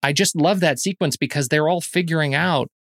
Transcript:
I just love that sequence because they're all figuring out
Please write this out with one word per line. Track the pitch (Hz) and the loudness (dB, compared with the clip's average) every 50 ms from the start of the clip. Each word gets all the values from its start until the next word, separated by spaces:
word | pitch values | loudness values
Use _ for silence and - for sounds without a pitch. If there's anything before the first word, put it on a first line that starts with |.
I | - 143 143 | -2 0 2
just | - 196 - - | 0 0 0 0
love | 160 147 175 208 185 | 2 2 2 2 2
that | 175 156 131 - | 2 2 0 0
sequence | - 190 190 - 180 147 - | -2 -4 -2 -2 -2 -2 -2
because | - 143 139 - 147 135 123 | -2 -4 -2 -2 -2 -2 0
they're | 156 151 151 160 | 0 2 2 2
all | 185 175 | 0 -2
figuring | - - - 180 175 160 165 160 151 139 135 | -4 -4 -2 -2 0 0 0 0 0 0 0
out | 147 175 185 165 135 - - _ _ _ | 0 0 2 0 0 -2 -4 _ _ _